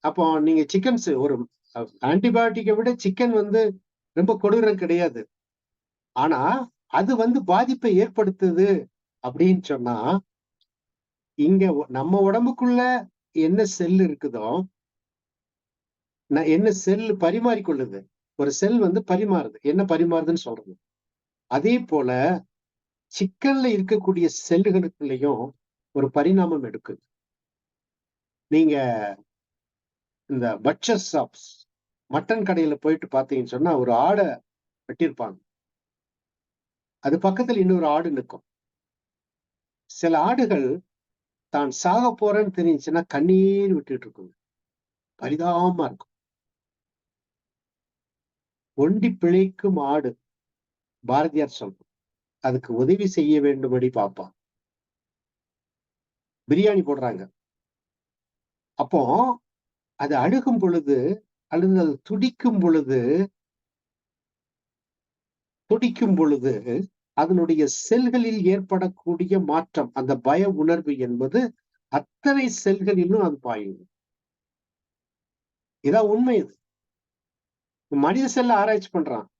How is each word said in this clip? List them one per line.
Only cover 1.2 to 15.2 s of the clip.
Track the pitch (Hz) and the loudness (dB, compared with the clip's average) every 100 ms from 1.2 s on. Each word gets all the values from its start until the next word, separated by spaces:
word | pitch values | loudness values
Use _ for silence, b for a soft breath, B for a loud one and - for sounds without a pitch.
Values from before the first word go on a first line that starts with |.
| 143 123 120 _ _ | 0 -2 -6 _ _
அ, | 117 113 _ | -12 -12 _
ஆன்டிபயோட்டிக்கை | 127 180 240 226 233 220 208 | 0 0 2 2 0 -2 0
விட | 214 233 | 0 0
சிக்கன் | 240 190 190 240 | -2 -4 -2 0
வந்து | 220 208 220 220 190 _ _ _ 160 | 0 0 0 0 -4 _ _ _ -2
ரொம்ப | 190 214 | 0 2
கொடூரம் | 202 233 214 | 2 2 2
கிடையாது. | 196 175 170 170 117 107 _ _ _ _ _ _ _ _ | 0 -2 0 0 -4 -16 _ _ _ _ _ _ _ _
ஆனா, | 127 151 135 147 269 240 _ _ | -2 0 0 0 -2 -6 _ _
அது | 139 196 | -2 0
வந்து | 240 226 247 | 0 2 0
பாதிப்பை | 185 185 254 262 233 190 | 2 0 2 -2 2 2
ஏற்படுத்துது | 226 - 196 190 185 170 196 190 - _ _ _ 127 | 2 0 -2 0 0 2 2 2 -4 _ _ _ -12
அப்படின்னு | 131 185 185 | 2 2 2
சொன்னா, | - 135 120 113 123 190 _ _ _ _ _ _ _ _ _ _ _ - | 0 -4 -2 -2 -2 -2 _ _ _ _ _ _ _ _ _ _ _ -2
இங்க | 151 190 190 | 2 4 2
ஒ-, | 143 151 | 0 -4
நம்ம | 131 156 196 | -6 -2 2
உடம்புக்குள்ள | 196 220 247 247 247 247 247 247 196 _ _ | 2 2 0 0 0 2 0 -2 -6 _ _
என்ன | 160 160 196 | -2 0 2
செல் | 202 - 175 190 | 0 -2 0 2
இருக்குதோ, | 180 143 143 117 107 160 190 _ _ _ _ _ | 2 -2 -8 -6 -4 -4 -6 _ _ _ _ _